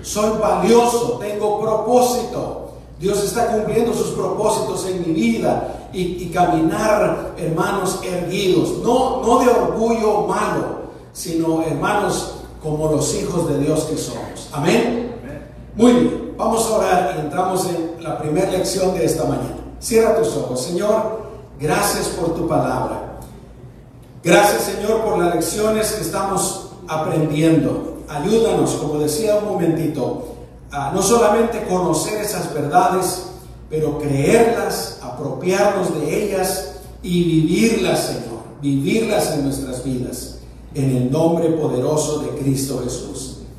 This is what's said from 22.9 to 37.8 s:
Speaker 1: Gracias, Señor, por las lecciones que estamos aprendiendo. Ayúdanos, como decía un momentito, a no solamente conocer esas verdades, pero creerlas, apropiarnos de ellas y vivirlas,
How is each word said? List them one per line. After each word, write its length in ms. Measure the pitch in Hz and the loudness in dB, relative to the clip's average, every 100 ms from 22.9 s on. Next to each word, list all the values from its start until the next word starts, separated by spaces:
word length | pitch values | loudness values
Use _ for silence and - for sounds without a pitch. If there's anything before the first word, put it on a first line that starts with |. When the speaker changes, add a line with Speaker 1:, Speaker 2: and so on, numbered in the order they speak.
| 101 - - - - - - - - - - - - | -6 -10 -14 -16 -18 -20 -20 -20 -20 -20 -20 -20 -8
Speaker 1:
Gracias, 400 | 165 196 202 - | 4 6 6 4
Señor, 380 | - 196 208 220 | -2 -4 0 0
por 180 | 220 175 | 0 2
las 160 | 175 165 | 2 0
lecciones 560 | 160 208 214 214 214 | -2 0 0 2 0
que 100 | - | -2
estamos 680 | 165 196 196 190 170 - - - - | -4 -2 -2 0 -2 -4 -10 -16 -8
aprendiendo. 1080 | 160 160 160 156 151 165 160 127 - - - - | -4 -2 0 0 2 4 4 4 -2 -6 -10 -10
Ayúdanos, 640 | 147 185 226 220 - 131 | -4 2 4 4 2 0
como 260 | 135 151 151 | 0 -2 0
decía 380 | 147 - 214 208 | 0 0 2 2
un 180 | 202 | 0
momentito, 760 | 185 165 156 - - 123 - - - - - - | 0 0 2 0 -2 -4 -4 -10 -14 -18 -20 -12
a 200 | - 143 | -6 -4
no 120 | 185 | 0
solamente 600 | 196 233 208 226 226 - - | 4 6 6 4 2 0 -2
conocer 540 | 180 175 156 - 214 | 0 2 0 -2 -4
esas 300 | - 180 - | -4 -4 -4
verdades, 760 | 147 139 180 180 180 180 - - - - - - | -4 2 4 4 2 0 -4 -8 -14 -18 -18 -6
pero 300 | 156 151 147 | -2 -2 -2
creerlas, 960 | 143 135 151 226 226 - - - - - | 0 2 4 6 6 2 -2 -4 -8 -10
apropiarnos 880 | - - 156 - 180 190 202 190 175 151 | -12 -8 -8 -4 0 2 4 2 -2 -2
de 260 | 147 196 208 | -2 -2 0
ellas 520 | 185 - - - - - - | 0 -2 -2 -6 -12 -16 -12
y 200 | - 175 | 0 2
vivirlas, 760 | 170 160 156 185 226 220 | 4 4 4 4 4 4